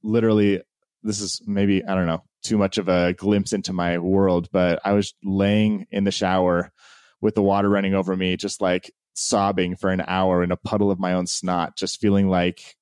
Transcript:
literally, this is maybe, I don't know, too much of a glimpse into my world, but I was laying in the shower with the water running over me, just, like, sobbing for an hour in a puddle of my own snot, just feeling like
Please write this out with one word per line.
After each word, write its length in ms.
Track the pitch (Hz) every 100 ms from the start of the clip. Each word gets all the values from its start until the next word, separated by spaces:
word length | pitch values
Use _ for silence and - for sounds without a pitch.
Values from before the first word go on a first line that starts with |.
literally, 600 | 107 117 113 107 104 98 - _ _ _
this 180 | 107 101
is 220 | 98 - 107
maybe, 380 | 101 101 95
I 100 | 95
don't 120 | 95 85
know, 160 | 82 _ _
too 160 | - 107
much 200 | 98 -
of 100 | 95
a 240 | 90 87
glimpse 400 | 90 98 104 95
into 200 | 104 -
my 260 | 92 87 85
world, 500 | 90 98 95 87 87
but 280 | 95 90 85
I 80 | 98
was 220 | 101 98 _
laying 640 | 98 95 98 107 107 104 -
in 140 | 98
the 60 | 98
shower 640 | - 95 92 92 87 - _ - - _ _
with 140 | 107
the 80 | 107
water 260 | 98 98 101
running 260 | 101 98
over 220 | 95 92 92
me, 200 | 92 90
just, 240 | 101 -
like, 320 | 95 90 - _ _
sobbing 640 | - - 107 98 95 90 90
for 140 | 98
an 120 | 92 78
hour 360 | 92 95 90
in 100 | 87
a 40 | 87
puddle 340 | - 107 101
of 100 | 92
my 140 | 92
own 120 | 90 90
snot, 500 | - 92 90 82 -
just 240 | 95 -
feeling 280 | 107 98 98
like 480 | 92 87 - - _